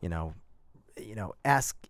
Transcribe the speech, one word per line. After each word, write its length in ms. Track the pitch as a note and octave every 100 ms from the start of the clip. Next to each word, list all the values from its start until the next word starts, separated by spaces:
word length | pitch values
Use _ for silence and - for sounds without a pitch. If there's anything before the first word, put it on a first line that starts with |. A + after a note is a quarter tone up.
you 80 | F2+
know, 260 | E2 D#2+ D#2 - - - - - -
you 140 | A2
know, 200 | G#2+ F#2+ -
ask, 320 | C#3 C#3 - -